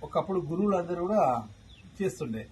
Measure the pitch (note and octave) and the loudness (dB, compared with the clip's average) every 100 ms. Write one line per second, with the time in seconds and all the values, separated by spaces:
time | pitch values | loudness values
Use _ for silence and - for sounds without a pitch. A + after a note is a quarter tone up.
0 | D3+ E3 D#3+ F#3+ D3 E3 G#3 F#3+ F3 F3 | -4 -2 0 -2 -2 0 2 2 0 -2
1 | F3+ G#3+ D3 A#2+ A2 - - - - - | 0 4 4 2 -2 -14 -20 -20 -20 -4
2 | F#3+ - C#3+ A2 G#2+ | -4 -2 -6 -6 -8